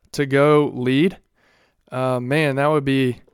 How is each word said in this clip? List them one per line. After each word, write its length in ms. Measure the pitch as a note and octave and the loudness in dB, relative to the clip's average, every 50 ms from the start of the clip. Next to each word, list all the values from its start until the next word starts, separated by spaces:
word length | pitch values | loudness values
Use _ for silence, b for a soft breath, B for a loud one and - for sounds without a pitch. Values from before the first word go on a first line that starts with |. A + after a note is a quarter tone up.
| _ _ | _ _
to 120 | - - C#3+ | -6 -6 -4
go 480 | C3+ C3+ C#3 C#3+ D3+ D3+ D3+ D3 B2 - | 0 2 2 4 4 4 4 2 0 -4
lead, 440 | B2 B2 B2+ C3 C#3 E3+ G3 F#3 - _ _ _ _ _ _ _ _ _ _ _ _ _ - | -4 -2 0 2 2 2 0 -2 -4 _ _ _ _ _ _ _ _ _ _ _ _ _ -12
uh, 280 | - B2+ C3 B2+ B2+ B2 | -8 -4 -4 -2 -2 -4
man, 360 | B2 B2 C#3 D#3 D#3 C#3+ C3 | -4 -2 -2 0 0 0 0
that 120 | C#3 C#3+ D3 | 0 0 0
would 180 | D#3 D3+ C#3 | 0 0 0
be 340 | C#3 C3+ C3+ C3 B2+ A#2 - - _ | 0 0 0 0 0 -2 -6 -12 _